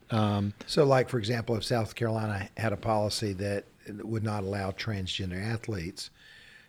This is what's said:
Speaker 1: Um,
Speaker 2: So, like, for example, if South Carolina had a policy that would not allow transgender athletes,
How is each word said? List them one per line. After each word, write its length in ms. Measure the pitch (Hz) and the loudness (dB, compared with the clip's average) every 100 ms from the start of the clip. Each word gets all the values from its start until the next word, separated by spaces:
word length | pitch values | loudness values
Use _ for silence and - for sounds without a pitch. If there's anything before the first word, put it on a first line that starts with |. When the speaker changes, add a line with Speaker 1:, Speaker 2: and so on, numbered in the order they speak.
| - | -2
Speaker 1:
Um, 440 | 113 104 104 101 - - | 2 4 2 0 -4 -2
Speaker 2:
So, 180 | - | 4
like, 240 | 139 131 117 | 6 6 4
for 100 | 123 | 0
example, 380 | 101 120 110 110 | -2 -2 0 -2
if 80 | |
South 300 | - 120 107 | 2 0 0
Carolina 540 | - 117 110 110 98 98 - | 0 0 0 0 -2 -4 -4
had 160 | 107 | -2
a 40 | 101 | 0
policy 560 | 113 110 104 - 107 | 0 2 2 0 -2
that 300 | 92 101 101 - - - 104 | -2 0 -2 -4 -14 -14 -10
would 200 | 101 110 | -4 -2
not 220 | 107 104 | 0 0
allow 260 | 95 101 95 | 0 -2 -2
transgender 720 | 95 - 101 92 - 92 90 | -4 -4 -4 -4 -4 -4 -4
athletes, 680 | 107 113 - 101 82 - - - - - - - | -4 -4 -4 -4 -6 -8 -12 -16 -20 -20 -20 -20